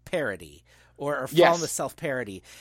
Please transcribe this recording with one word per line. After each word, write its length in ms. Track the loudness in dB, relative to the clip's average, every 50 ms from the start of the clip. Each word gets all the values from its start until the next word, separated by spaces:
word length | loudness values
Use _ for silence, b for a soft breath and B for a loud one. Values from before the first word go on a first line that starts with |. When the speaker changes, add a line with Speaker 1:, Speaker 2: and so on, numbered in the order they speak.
| -12
Speaker 1:
parody 580 | -6 -4 -2 -2 -2 -4 -6 -10 -16 -20 -20 -20 b b b b b b -8
or, 180 | -6 -4 -4 -4
or 100 | -4 0
fall 100 | 4 6
Speaker 2:
Yes. 180 | 6 8 6
Speaker 1:
into 120 | 4 0 -4
self-parody. 760 | -4 -4 -4 -6 -6 -6 -4 -4 -2 -2 -4 -6 -10 -14 -16 B B B